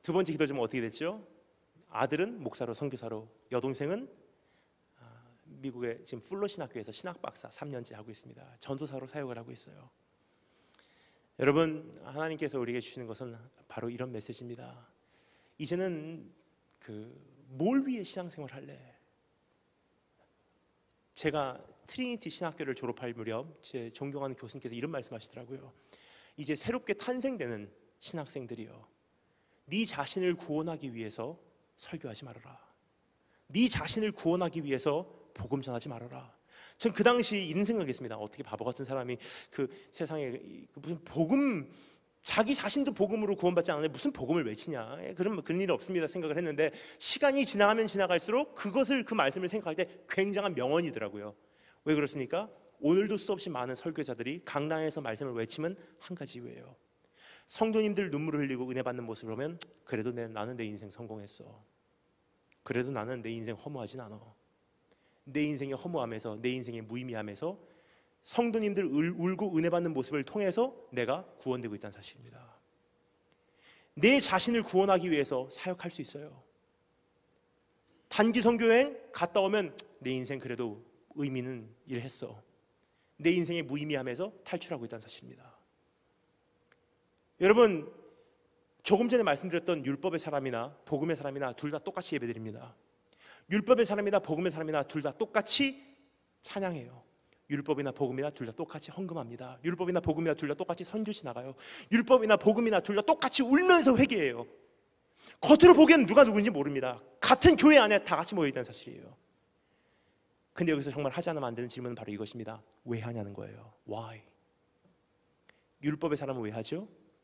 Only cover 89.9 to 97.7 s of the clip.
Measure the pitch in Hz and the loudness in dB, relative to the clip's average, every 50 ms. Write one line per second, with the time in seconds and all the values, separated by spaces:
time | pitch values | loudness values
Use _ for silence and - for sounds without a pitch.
89.9 | 139 139 - 185 165 165 - 160 147 143 131 135 120 113 117 139 147 - - - | -4 -2 -2 -2 -2 -2 -4 -2 -4 -2 -2 -2 -4 -4 -6 -6 -10 -18 -8 -4
90.9 | 160 175 160 170 165 - 143 143 135 139 139 131 120 - - 147 147 151 - 196 | -2 -2 0 -2 -2 -4 -4 -8 -6 -4 -6 -6 -6 -6 -8 -6 -6 -6 -8 -6
91.9 | - 185 175 - - 143 120 117 117 113 110 110 104 117 131 127 - _ _ _ | -8 -6 -6 -4 -4 -4 -4 -4 -6 -8 -10 -12 -12 -14 -16 -18 -20 _ _ _
92.9 | _ _ _ _ _ _ - - - - _ _ 170 214 - 220 254 226 233 - | _ _ _ _ _ _ -20 -20 -20 -20 _ _ -2 -2 4 4 4 4 6 2
93.9 | 208 202 208 202 196 196 196 - 160 151 180 185 147 160 160 156 156 147 135 - | 2 -2 0 2 2 2 2 0 -2 0 0 -2 -2 -2 -4 -2 0 -2 -2 -2
94.9 | - 156 139 151 - - 226 214 - 220 202 - - - 277 269 269 - - - | -6 -4 -4 -4 -4 -4 -6 0 0 0 2 4 2 4 4 2 0 -6 -18 -20
95.9 | - _ _ _ _ _ _ _ _ _ _ - - 208 196 185 175 151 120 120 | -20 _ _ _ _ _ _ _ _ _ _ -10 -6 -4 -4 -4 -4 -6 -10 -12
96.9 | 131 123 - _ _ _ _ _ _ _ _ _ 143 143 139 151 | -16 -20 -20 _ _ _ _ _ _ _ _ _ -6 -6 -2 -2